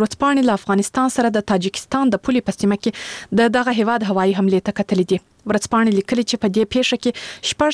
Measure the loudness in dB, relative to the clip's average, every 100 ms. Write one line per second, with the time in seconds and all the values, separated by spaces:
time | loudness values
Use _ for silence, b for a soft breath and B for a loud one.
0 | -2 0 0 2 2 0 0 0 0 -2
1 | -2 0 0 0 0 0 -2 -6 -6 0
2 | 0 0 0 -2 -2 -2 0 0 -2 -6
3 | -10 -14 -2 2 2 2 0 0 0 0
4 | 0 2 2 2 2 2 0 -4 -2 0
5 | 0 -2 _ _ -4 -4 0 2 2 2
6 | 0 -2 -2 -2 0 0 0 0 0 -2
7 | -2 -4 B B -8 -2 -2